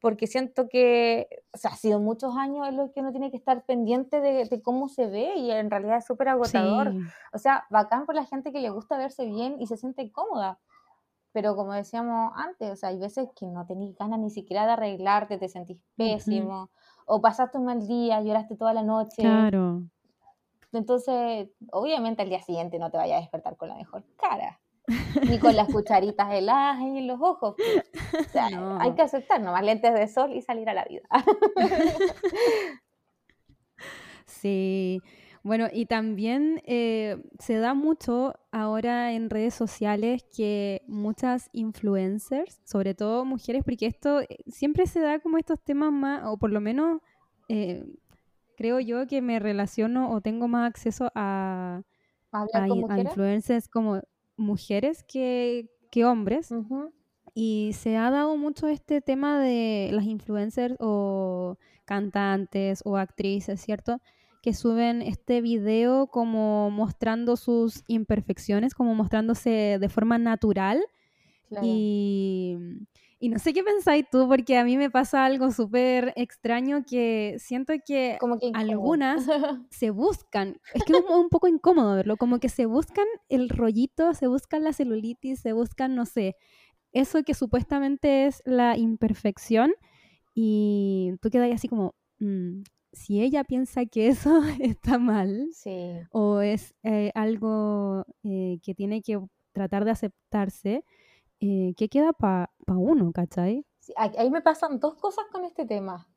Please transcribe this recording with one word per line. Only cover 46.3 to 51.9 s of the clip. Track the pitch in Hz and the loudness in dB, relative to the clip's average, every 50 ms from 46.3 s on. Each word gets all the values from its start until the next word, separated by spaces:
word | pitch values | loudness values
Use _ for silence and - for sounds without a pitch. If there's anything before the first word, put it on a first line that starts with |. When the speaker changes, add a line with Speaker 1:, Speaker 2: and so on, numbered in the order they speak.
| 220 | -4
Speaker 2:
por | 208 - 214 | -2 0 0
lo | 208 214 | 0 0
menos... | 208 214 233 269 302 330 330 320 _ _ _ _ _ _ _ _ _ | 0 0 0 0 2 2 0 -2 _ _ _ _ _ _ _ _ _
Eh, | _ 226 214 208 180 180 180 - - - - _ _ - _ _ _ _ _ _ _ _ | _ -2 -2 -2 -2 -4 -8 -10 -14 -18 -20 _ _ -20 _ _ _ _ _ _ _ _
creo | _ 220 226 247 254 | _ -4 -2 0 -2
yo | 262 220 233 240 269 | -2 -2 -4 -4 -4
que | 247 285 277 | -2 -2 -2
me | 247 247 233 226 | -2 0 -2 -2
relaciono | 208 214 208 202 202 190 - - 214 226 240 254 262 247 | 0 -2 -2 0 -2 -2 -2 -2 0 0 2 0 0 0
o | 233 - | -2 -2
tengo | - 220 220 233 240 | -2 -4 -4 -2 -2
más | 240 233 240 233 | 0 0 0 0
acceso | 240 226 - - 226 214 - 254 - _ | 0 -4 -4 -6 -6 -4 -2 -4 -4 _
a, | - 208 196 196 196 190 190 190 185 180 180 180 180 196 _ | -4 -4 -2 -2 -2 -4 -4 -4 -6 -6 -8 -8 -10 -12 _